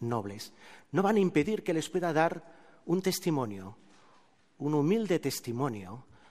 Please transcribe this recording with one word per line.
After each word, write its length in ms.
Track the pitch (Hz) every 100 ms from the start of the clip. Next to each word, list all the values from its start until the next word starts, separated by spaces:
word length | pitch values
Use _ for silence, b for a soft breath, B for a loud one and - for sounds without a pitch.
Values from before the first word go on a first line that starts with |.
nobles. 500 | 120 117 101 104 - B B B B
No 100 | 151
van 140 | 196 220
a 60 |
impedir 420 | 180 151 156 208
que 100 | -
les 140 | 160 -
pueda 240 | 185 175
dar 320 | 151 165 175 - B B B -
un 160 | 185
testimonio, 760 | 185 180 175 147 117 98 95 104 b b b b b b _ -
un 160 | 143
humilde 440 | 151 147 220 208 160
testimonio 840 | 139 - - 117 139 107 92 120 - b b